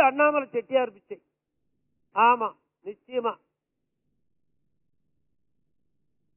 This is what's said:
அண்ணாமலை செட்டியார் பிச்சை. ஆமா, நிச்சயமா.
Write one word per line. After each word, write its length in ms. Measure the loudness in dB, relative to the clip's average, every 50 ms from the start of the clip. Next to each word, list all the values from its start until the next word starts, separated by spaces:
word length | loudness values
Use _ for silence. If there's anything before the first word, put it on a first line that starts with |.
அண்ணாமலை 460 | 2 2 2 2 2 2 2 0 -4 -4
செட்டியார் 440 | -6 -8 -4 -2 -2 -2 -2 -2
பிச்சை. 260 | -6 -14 _ -18 -18 -18 _ _ _ _ _ _ _ _ _ _ _ _ _ _ _ _ _ _ 0
ஆமா, 320 | 2 4 4 4 2 -2 -6 -8 _ _ _ _ _ -16
நிச்சயமா. 480 | -16 -16 -16 _ -10 -6 -4 -4 -4 -6 -8 _ _ _ _ _ _ _ _ _ _ _ _ _ _ _ _ _ _ _ _ _ _ _ _ _ _ _ _ _ _ _ _ _ _ _ _ _ _ _ _ _ _ _ _ _ _ _ _ _ _ _ _ _ _ _ _ _ _ _